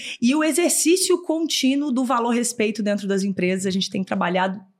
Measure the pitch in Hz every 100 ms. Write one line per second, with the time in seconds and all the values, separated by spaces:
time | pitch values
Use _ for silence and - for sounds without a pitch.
0 | - - 240 302 311 311 349 - 285 370
1 | 381 349 - 320 320 - 262 285 294 247
2 | 254 247 233 233 226 - 214 214 208 202
3 | 196 196 196 185 180 190 190 190 185 196
4 | 185 196 180 180 190 190 -